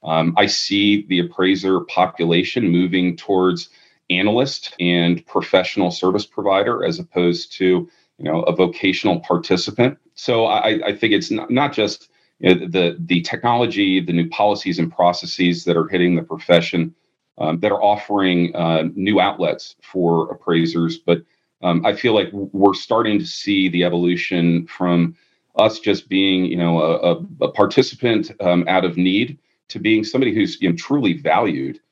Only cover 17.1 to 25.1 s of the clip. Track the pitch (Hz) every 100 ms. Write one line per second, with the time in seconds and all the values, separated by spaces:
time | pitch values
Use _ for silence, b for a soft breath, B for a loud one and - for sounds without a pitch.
17.1 | _ _ - 80 82 101 98 101 104 -
18.1 | 101 95 87 85 85 82 82 82 85 98
19.1 | 104 92 - 85 78 - - - 92 87
20.1 | 85 82 - - 82 82 85 85 82 -
21.1 | 85 - _ _ _ 90 85 95 107 120
22.1 | 107 90 101 98 98 98 95 - 113 110
23.1 | 104 85 - - 98 95 87 87 87 87
24.1 | 87 - 90 85 85 85 - 90 87 85